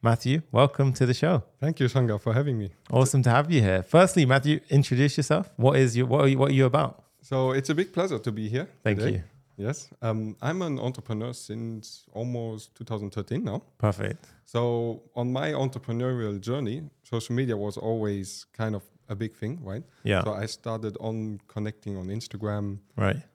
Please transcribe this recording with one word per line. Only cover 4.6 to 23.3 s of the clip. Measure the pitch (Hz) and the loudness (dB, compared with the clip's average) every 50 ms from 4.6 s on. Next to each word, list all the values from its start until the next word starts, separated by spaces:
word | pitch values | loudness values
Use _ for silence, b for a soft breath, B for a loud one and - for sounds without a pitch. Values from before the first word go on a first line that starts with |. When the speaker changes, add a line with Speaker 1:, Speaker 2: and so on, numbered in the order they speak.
| - _ | 0 _
Speaker 1:
introduce | - 139 139 - 127 123 139 147 135 - | 4 4 4 4 2 2 2 2 2 0
yourself. | 143 - 151 165 190 - - - | 0 2 0 0 0 -4 -4 2
What | 117 131 143 139 | 2 4 6 6
is | 135 123 113 120 | 4 4 4 0
your, | 127 | 0
what | 123 120 147 143 | 2 4 4 4
are | 135 | 4
you, | 135 131 | 4 4
what | 135 143 | 2 2
are | 139 | 4
you | 131 135 | 4 4
about? | 127 120 147 151 123 - - _ _ _ _ _ - | 4 4 2 0 0 -4 -10 _ _ _ _ _ -6
Speaker 2:
So | 135 131 131 131 127 | -2 0 0 0 0
it's | 135 135 - | 0 0 -2
a | 160 | -2
big | 147 190 190 | -2 -2 -4
pleasure | - 175 175 190 160 113 | -2 -4 -2 -2 -2 -4
to | - 127 | -4 -6
be | 110 107 110 104 | -6 -4 -6 -4
here | 110 127 165 - - _ _ | -4 -4 -6 -6 -14 _ _
Speaker 1:
Thank | 117 107 101 | 0 0 0
Speaker 2:
today. | 107 - 104 | 0 -2 -2
Speaker 1:
you. | 95 82 - _ - _ _ _ - | -2 -6 -8 _ -20 _ _ _ -8
Speaker 2:
Yes. | 98 110 143 - - - - _ | -6 -6 -6 -8 -10 -20 -18 _
Um, | - 113 107 110 110 107 104 _ - | -4 -4 -2 -2 -4 -8 -10 _ -6
I'm | 127 160 185 | -4 -4 -4
an | 185 165 143 131 | -4 -4 -4 -4
entrepreneur | - 123 127 - 127 - 117 107 110 120 127 | -4 -6 -6 -8 -10 -8 -6 -6 -6 -8 -10
since | - - - 107 113 117 113 113 110 110 - - - _ _ _ | -12 -12 -12 -10 -10 -8 -10 -10 -12 -14 -16 -20 -20 _ _ _
almost | 104 117 123 123 120 117 113 110 107 110 - _ | -8 -8 -6 -6 -6 -6 -8 -10 -12 -14 -18 _
two | _ 123 | _ -10
thousand | - 113 107 104 101 - | -8 -8 -6 -6 -8 -8
thirteen | 110 101 - 123 147 233 | -8 -8 -6 -6 -4 -4
now. | 135 101 127 - _ _ _ | -4 -6 -6 -10 _ _ _
Speaker 1:
Perfect. | - 107 98 - 104 101 - - b b b b b | 0 0 0 0 -4 -6 -6 -8 b b b b b
Speaker 2:
So | _ - 120 120 120 120 117 117 117 113 110 - _ _ | _ -4 -2 -2 0 0 0 -2 -4 -6 -8 -12 _ _
on | 120 120 123 127 | -4 -4 -2 -2
my | 131 151 156 151 | -2 -4 -4 -2
entrepreneurial | 139 135 131 127 123 - - 117 117 123 127 127 123 113 107 104 101 | -2 -2 -4 -4 -8 -8 -6 -4 -2 -2 -2 -2 -2 -4 -4 -6 -6
journey, | 95 110 120 143 143 107 113 147 160 147 _ _ | -4 -6 -4 -4 -4 -6 -6 -8 -10 -14 _ _
social | _ - - 117 110 - 120 | _ -6 -6 -6 -4 -4 -2
media | 120 135 123 113 104 | -2 -2 -2 -2 -4
was | 101 104 98 - | -4 -6 -6 -6
always | - 110 113 113 107 104 101 101 95 95 - - - _ _ | -4 -4 -2 -2 -2 -2 -2 -4 -6 -10 -12 -16 -18 _ _
kind | - 113 110 107 | -6 -4 -4 -4
of | 101 - _ _ _ _ _ | -6 -8 _ _ _ _ _
a | 107 | -8
big | 98 113 110 - | -6 -6 -8 -8
thing, | _ - 107 139 175 147 | _ -8 -8 -8 -8 -10
right? | 95 95 117 170 _ b b b | -10 -10 -12 -12 _ b b b
Speaker 1:
Yeah. | 107 104 95 - | 0 2 2 2
Speaker 2:
So | 110 104 | 0 -4
I | 98 104 | -4 -6
started | 110 - - _ 120 113 113 120 - 101 - | -8 -8 -10 _ -8 -8 -6 -6 -8 -8 -6
on | - 113 113 113 110 110 104 98 _ _ | -8 -6 -6 -6 -6 -8 -8 -12 _ _
connecting | - 110 104 107 107 _ _ 107 101 95 | -8 -8 -6 -6 -8 _ _ -10 -10 -8
on | 92 92 | -8 -6
Instagram, | 98 110 110 - - 101 104 104 104 104 104 101 98 101 _ _ _ | -8 -8 -8 -10 -12 -6 -4 -4 -4 -2 -4 -6 -8 -10 _ _ _
Speaker 1:
Right. | - 104 98 95 - - _ | -2 0 0 0 -2 -4 _